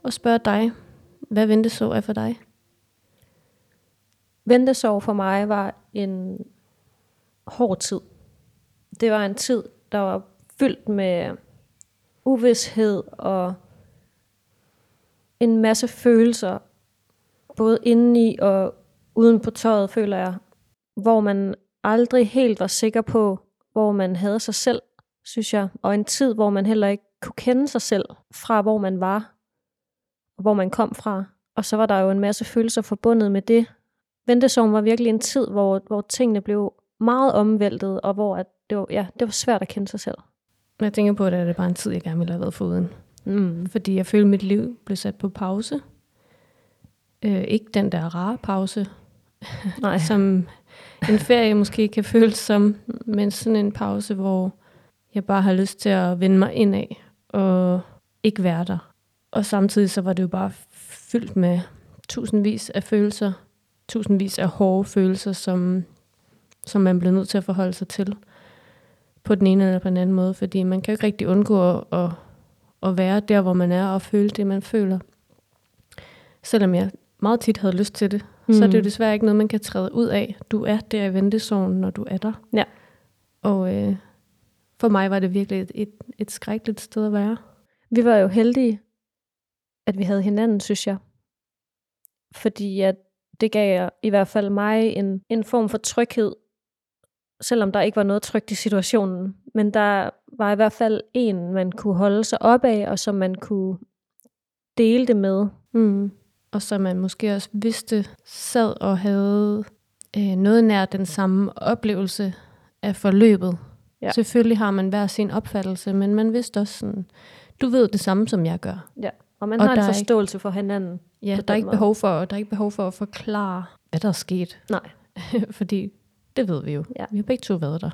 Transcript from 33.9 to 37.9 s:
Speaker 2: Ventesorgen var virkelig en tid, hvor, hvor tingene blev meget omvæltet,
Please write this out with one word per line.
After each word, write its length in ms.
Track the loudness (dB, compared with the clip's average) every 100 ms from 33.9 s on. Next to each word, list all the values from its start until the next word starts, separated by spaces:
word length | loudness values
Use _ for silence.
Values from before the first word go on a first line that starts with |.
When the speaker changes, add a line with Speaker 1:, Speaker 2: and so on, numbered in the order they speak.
| _ _ _ 0
Speaker 2:
Ventesorgen 460 | 4 4 4 4
var 80 | 4
virkelig 300 | 2 2 2
en 80 | 0
tid, 260 | -2 -2 -2
hvor, 340 | 0 2 0 -2
hvor 140 | -6
tingene 400 | -6 -2 0 0
blev 320 | -2 -2 -2 _ _ _
meget 320 | 0 4 2
omvæltet, 680 | 4 2 2 0 -2 -6